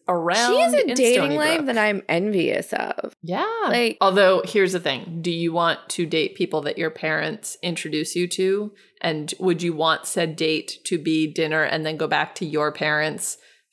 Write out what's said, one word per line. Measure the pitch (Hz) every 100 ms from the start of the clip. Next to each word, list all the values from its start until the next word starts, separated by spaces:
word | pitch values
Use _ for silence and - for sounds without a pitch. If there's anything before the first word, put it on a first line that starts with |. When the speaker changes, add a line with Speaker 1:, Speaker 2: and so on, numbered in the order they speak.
| -
Speaker 1:
around | 175 165 202 240
Speaker 2:
She | 247
has | -
a | 587 381
Speaker 1:
in |
Speaker 2:
dating | 247 240
Speaker 1:
Stony | 247 277 302
Speaker 2:
life | 302 330
Speaker 1:
Brook. | 269
Speaker 2:
that | 233
I'm | 214 202 -
envious | 170 208 196 160 - -
of. | - - - - -
Speaker 1:
Yeah. | 165 185 403 453 359
Speaker 2:
Like | 233 233 220
Speaker 1:
Although, | 196 190 190 185
here's | 185 208 185
the | 180
thing. | 165 131 - 165
Do | 170
you | 170 170
want | 165 170 143 -
to | - 165
date | 160 -
people | - - 175
that | 143 -
your | 160
parents | 160 156 156 156 151 - -
introduce | 180 160 160 151 147
you | 175 175
to? | - 190 196 208 - _ _
And | 170 156 151 -
would | 185 165
you | 170
want | 156 160 160 -
said | - 165 156
date | 160 156 - - -
to | 175
be | 160 160 156
dinner | 170 156 160
and | 151 160 156
then | 156
go | 156
back | 151 156 -
to | 160
your | 151 151
parents | 151 151 151 156 143 - - _ _ _